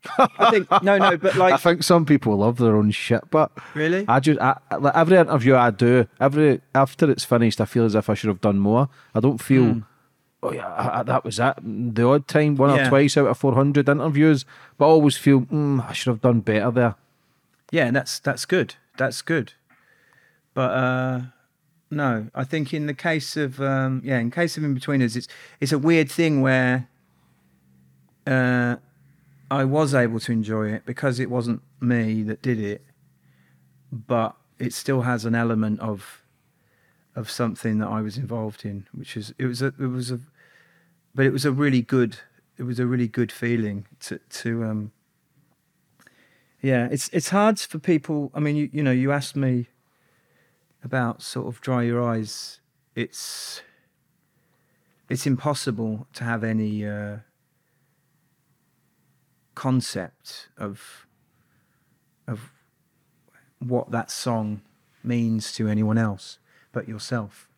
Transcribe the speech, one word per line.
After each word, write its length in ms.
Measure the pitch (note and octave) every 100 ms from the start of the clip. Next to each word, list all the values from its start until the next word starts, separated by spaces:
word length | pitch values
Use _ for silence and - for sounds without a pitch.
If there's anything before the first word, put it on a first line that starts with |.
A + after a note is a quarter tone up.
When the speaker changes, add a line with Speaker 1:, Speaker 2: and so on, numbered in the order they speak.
| - -
Speaker 1:
I 320 | - - A3+
think, 220 | A3 F3 G3
no, 160 | F#3 G3+
no, 200 | G3 F3
but, 180 | F#3 F#3+
Speaker 2:
<laughs> 0 |
Speaker 1:
like, 180 | F#3
Speaker 2:
I 40 | C#3
think 260 | F3 F3
some 220 | - F3 D#3
people 320 | C#3+ A#2+ G#2
love 200 | G#2+ A#2+
their 180 | A#2 G#2+
own 140 | G#2+
shit, 380 | G#2+ - A#2 -
but 220 | D#3 D3+ - - D3+
Speaker 1:
Really? 300 | D#3 F3+ G3+
Speaker 2:
I 120 | B2+
just, 180 | C#3 D3
I, 180 | C3 - _
I, 40 | -
like, 180 | C#3 E3
every 220 | D#3+ F#3
interview 380 | E3 C#3+ A#2+ C3
I 140 | A#2+
do, 360 | G2+ A#2+ B2+ A2 _
every, 420 | C#3 C#3+ D3+ B2+ _
after 380 | C3+ C3+ - D#3
it's 140 | - -
finished, 360 | A#2+ A2+ -
I 40 | A2
feel 200 | A#2+ A#2
as 100 | G#2+
if 140 | -
I 40 |
should 160 | G#2 G#2+
have 120 | F#2
done 180 | G#2+ G2
more. 300 | G2+ A2+ C3+ _ _
I 60 | A2+
don't 180 | B2+ A2+
feel, 260 | - C3+ A#2+
Speaker 1:
Mm. 200 | A2+ G#2 _ _ _ _ _
Speaker 2:
"Oh 100 | -
yeah, 160 | - -
I, 320 | E2+ B2 A2+
I, 40 |
that 200 | A#2 B2+
was 160 | - G#2+
it." 160 | B2+ -
The 400 | G#2 G#2 A#2+ A2 A#2+
odd 220 | D3 C#3
time, 280 | D3+ D3+ C#3
one 160 | C#3
or 60 | C#3
Speaker 1:
Yeah. 120 | C3
Speaker 2:
twice 260 | C#3 C#3+ D3+
out 120 | C3
of 100 | B2
four 160 | C#3
hundred 340 | B2 C#3+ C#3+ C#3
interviews, 580 | C#3+ D3+ C#3+ D#3 C#3+ - - - _
but 100 | D3
I 20 |
always 260 | D#3+ D3 -
feel, 260 | C#3+ C#3
"Mm, 460 | C3 D3+ D3 C3+ A#2
I 60 |
should 160 | - -
have 120 | A2+
done 200 | B2+ A#2+
better 300 | G#2 G#2+ A2+
there." 240 | A#2+ A#2+ - _ _ _ _ _ _ _
Speaker 1:
Yeah, 140 | E3 B2
and 100 | C3+
that's, 240 | C3+ -
that's 260 | - B2 -
good. 300 | F3+ B2 - _ -
That's 240 | C3 B2+
good. 320 | - E3 A2 _ _ _ _ _ _ _ _ _ _
But, 180 | - B2+
uh, 500 | B2 B2+ B2+ C3 B2+ B2 _ _ _ _ _ _
no, 380 | D3 C#3 A2+ A2 -
I 80 |
think 300 | C3 D#3+ C#3
in 140 | D#3+ D3
the 60 |
case 440 | C3+ F3 D#3+ C3+ D#3
of, 240 | C#3+ C3+
um, 400 | C3+ C3+ C3+ C3
yeah, 160 | B2+ B2+
in 100 | A#2
case 260 | E3 E3+ D#3+
of 60 |
Inbetweeners, 520 | D3+ C3 - C#3 A#2+ A#2+
it's, 120 | - - - _
it's 120 | C#3
a 80 | D3
weird 320 | D3+ E3 C#3
thing 300 | - E3 D3
where, 460 | C3 C3 B2+ B2+ A#2+ _ _ _ _ _ _ _ _ _ _ _ _ _ -
uh, 480 | C3 B2+ B2 A#2+ B2 _ _ _ _ _ _ _
I 140 | C#3
was 300 | C3+ D3 D3+
able 260 | C3+ A#2+ A2+
to 120 | -
enjoy 380 | A2+ G#2+ A2 G#2+
it 160 | G#2+ -
because 340 | A#2+ C#3 B2
it 100 | B2+
wasn't 320 | B2 A#2 A2 _ _
me 420 | B2 A#2+ A2 A2
that 180 | G#2+ A2
did 180 | C3 A2+
it, 240 | G#2 G#2 _ _ _ _ _ _ _ _ _ _ _
but 440 | A2+ G#2+ A#2+ A2 - _ _
it 140 | B2
still 280 | - - C3+
has 240 | B2 A#2+ A2+
an 80 | A#2
element 440 | A#2 A2 G#2+ G#2+
of, 440 | A2 G2+ - - _ _ _ _ _ _ _ _ _ -
of 140 | G#2+
something 480 | - A#2 - A2+ G#2+
that 80 | G#2
I 140 | A2
was 160 | G#2+ G#2+
involved 480 | A#2 A2+ A2 G#2 G#2
in, 220 | G2+ G2
which 220 | - - A2+
is, 160 | G#2+ -
it 80 | B2+
was 160 | B2
a, 60 | C3+
it 240 | C3+ C3+
was 200 | B2+ B2
a, 80 | B2 C3+ _ _ _ _ _ _ _ _ B2+
but 100 | C3+
it 60 |
was 140 | C3+ C#3+
a 60 |
really 300 | C3 D3 C3
good, 360 | A#2 C3 A#2+ - - _ _ _
it 60 |
was 160 | B2 A#2+
a 60 | B2
really 220 | B2+ A#2
good 240 | B2 A2+
feeling 540 | - A#2+ A#2 G#2+ G2+ G2+ _
to, 180 | - - _
to, 340 | - A#2 A#2
um, 280 | A2 G#2+ G#2 _ _ _ _ _ _ _ _ _ _ _ _ _ _ _ _ _
yeah, 260 | C3+ B2+ A#2+
it's, 180 | C#3 -
it's 160 | E3+ -
hard 300 | G3 G#3+ G#3
for 200 | - D#3+
people. 520 | - D#3 - D3+ C#3+
I 60 | C#3+
mean, 160 | D3+ D3
you, 140 | D3
you 120 | D3
know, 80 | C#3+
you 200 | B2+ C3+
asked 240 | C#3+ C3 C#3+
me 320 | C3+ B2 A#2+ _ _ _ _ _ _ _ _ _ _ _
about 380 | B2+ C3 A#2+ A#2
sort 260 | - B2+ A2+
of 140 | A#2
Dry 220 | - B2
Your 200 | A#2+ A#2
Eyes. 560 | A#2+ A2+ G#2+ - - - _ _ _ -
It's, 680 | G#2+ - - - - - - _ _ _ _ _ _ _ _ _ _ _ _ _ _
it's 180 | C3+ C#3+
impossible 800 | B2+ D3+ C#3 - A2 A2 G#2+ C3
to 100 | -
have 200 | A#2 A#2
any, 420 | A2 A2 G#2+ G#2+ G#2
uh, 320 | G#2 G#2 G#2 _ _ _ _ _ _ _ _ _ _ _ _ _ _ _ _ _ _ _ _ _ _ _ -
concept 920 | C3 C3 - G2+ F2 _ - - - _
of, 480 | G#2 G2+ - - _ _ _ _ _ _ _ _ _ _ _ _ -
of 240 | A2 - _ _ _ _ _ _ _ _ _ _ _
what 320 | B2+ B2 -
that 180 | A#2 -
song 520 | - B2+ A#2 G#2+ G#2 _ _ _ _
means 480 | A#2 A#2+ A2+ A2 -
to 140 | - A2
anyone 300 | G#2+ G#2+ A2+
else 420 | A2+ F#2+ - - _ _ _
but 160 | A#2+ A2
yourself. 600 | A2 - A#2+ G#2 _ _